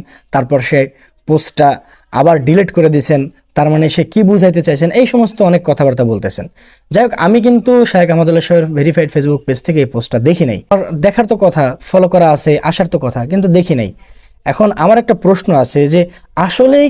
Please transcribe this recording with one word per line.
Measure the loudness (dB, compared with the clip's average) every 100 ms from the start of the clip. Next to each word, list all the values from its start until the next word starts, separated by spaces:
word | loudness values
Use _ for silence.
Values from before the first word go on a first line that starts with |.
| -8 -20 _
তারপর | -6 -2 -2 0
সে | -2 -2 -8 _ _ -2
পোস্টটা | -2 -2 0 0 0 -8 _ _
আবার | 0 2 2 2
ডিলিট | 0 0 0
করে | 0
দিয়েছেন, | 0 0 -2 -4 -12 _ -4
তার | 0
মানে | 0 0 -2
সে | -2
কি | 0 2
বুঝাইতে | 4 2 2 -2
চাইছেন, | -2 0 0
এই | 0
সমস্ত | 0 -2 0 0
অনেক | 0 0
কথাবার্তা | 0 0 0 -2
বলতেছেন। | -2 -6 -8 -10 -18 _ _ _
যাই | 0 0
হোক, | 0 0
আমি | 2 2
কিন্তু | 2 2 2 2
শাইখ | 2 2
আহমদুল্লাহ | 2 2 0 2
সাহেবের | 0 0 -2
ভেরিফাইড | 0 0 -2 -2
Facebook | -2 -2 -4
পেজ | -4 -2
থেকে | -2
এই | -2
পোস্টটা | -4 -6 -2 0
দেখি | 0 -2
নাই। | -4 -4
আর | -4 -2 -2 0
দেখার | 0 -2
তো | 0 0
কথা, | 0 -2 -4 -4
ফলো | 0 2
করা | 2 2 2
আছে, | 0 0 -2
আসার | -4 -4
তো | -4 -4
কথা, | -6 -4
কিন্তু | -2 2 2
দেখি | 0 -2
নাই। | -4 -10 -20 -20 -20 _ -8
এখন | -2 -2 0
আমার | 0 2
একটা | 0 -2 0
প্রশ্ন | 0 0 0
আছে | 0 0 0
যে | 0 -2 -6 -12 -6 -4
আসলেই | 0 2 4 2